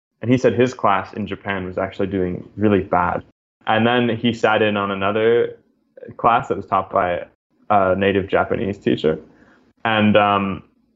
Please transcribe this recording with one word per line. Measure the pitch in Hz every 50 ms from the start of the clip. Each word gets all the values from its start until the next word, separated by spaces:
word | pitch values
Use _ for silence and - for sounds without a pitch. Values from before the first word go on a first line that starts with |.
| _ _ _ _
And | - 113
he | 127 127
said | - 123 104
his | 107 123 127 127
class | - - 110 98 95 95 - -
in | 107 104
Japan | 92 98 - - 104 98 95 92
was | 92 92 95
actually | 95 95 - - 101 95
doing | 98 98 90 90 90 - - - -
really | 104 101 104 104 95
bad. | 92 - - 90 87 85 87 - - - _ _ _ _ _ _ _
And | - 110 110 110 120
then | 120 123 120 120 113
he | 117 127 120 113
sat | 117 - 110 107 107
in | 110 107 104 104
on | 101 98
another | 98 95 95 98 104 110 110 113 117 120 117 - - - _ _ _ _ _ _ _ - - - 117 -
class | - 123 117 120 120 -
that | - 90
was | 98
taught | - - 95 92 -
by | - 101 95 90 87 82 - - _ _ _ _ _ _ _ _
a | 104 101 95 95 92
native | 95 98 98 98 98 92 95
Japanese | - 87 82 - - 87 - 95 98 -
teacher. | - 120 123 - - 76 78 - - - _ _ _ _ _ _ _ _ _ _ -
And, | 113 110 107 107 107 104
um, | 107 104 101 101 98 98 98 92 80 - _ _ _ _ _ _